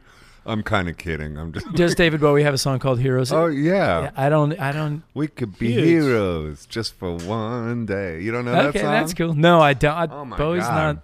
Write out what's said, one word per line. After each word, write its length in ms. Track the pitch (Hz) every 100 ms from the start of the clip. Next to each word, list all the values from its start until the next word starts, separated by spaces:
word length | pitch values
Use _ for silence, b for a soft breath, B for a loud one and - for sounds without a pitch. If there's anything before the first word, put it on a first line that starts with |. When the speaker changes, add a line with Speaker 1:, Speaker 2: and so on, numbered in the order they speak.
| b b b b
Speaker 1:
I'm 200 | - 110
kinda 280 | 104 107 87
kidding. 440 | - 87 78 76 76
I'm 160 | 82
just 180 | 73 -
Speaker 2:
Does 200 | 165 175
David 260 | - 165 156
Bowie 220 | 147 143
have 120 | 147 135
a 20 |
song 220 | 143 127
called 200 | 135 123
Heroes? 320 | 131 127 127
Speaker 1:
Oh, 140 | 151 170
yeah. 580 | 139 156 190 139 85 139
Speaker 2:
Yeah, 60 | -
I 100 | 143
don't, 320 | 156 147 180
I 120 | 139
don't 320 | 151 151 147 -
Speaker 1:
We 140 | 127 151
could 300 | - 113 92
be 120 | 117
Speaker 3:
Huge. 140 | 120 160
Speaker 1:
heroes 800 | 165 139 113 92 82 78 71 -
just 300 | 113 107 -
for 200 | 92 85
one 680 | 87 113 110 123 113 120 107
day. 360 | 98 92 80
You 100 | 104
don't 140 | 120 120
know 60 |
that 120 | 123 147
Speaker 2:
Okay, 120 | -
Speaker 1:
song? 100 | 147
Speaker 2:
that's 220 | 147 160
cool. 220 | 175 165 151
No, 240 | 170 170
I 120 | 147
don't. 200 | 127 151 165
I, 120 | 160
Speaker 1:
Oh, 140 | 143 131
my 120 | 104
Speaker 2:
Bowie's 260 | 151 175
Speaker 1:
God. 320 | - 160 156
Speaker 2:
not, 80 | 151